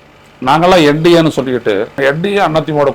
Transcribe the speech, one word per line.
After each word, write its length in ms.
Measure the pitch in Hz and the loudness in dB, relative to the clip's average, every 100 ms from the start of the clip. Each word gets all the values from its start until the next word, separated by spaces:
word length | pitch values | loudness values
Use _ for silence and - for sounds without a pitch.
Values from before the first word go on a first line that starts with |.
| _ _ _ _ 131 | _ _ _ _ -2
நாங்கெல்லாம் 340 | 151 180 185 147 | 0 2 4 2
என் 140 | 147 170 | 2 2
டி 60 | 170 | 2
ஏன்னு 180 | 160 143 | 2 -2
சொல்லிக்கிட்டு, 380 | 131 123 113 98 113 - 135 | -4 -4 -2 -4 -4 -2 -2
என் 120 | 147 | -2
டி 80 | 196 202 | -4 -2
ஏ 40 | 175 | 0
அதிமுகவோட 440 | 156 151 151 139 | -2 -2 -2 -2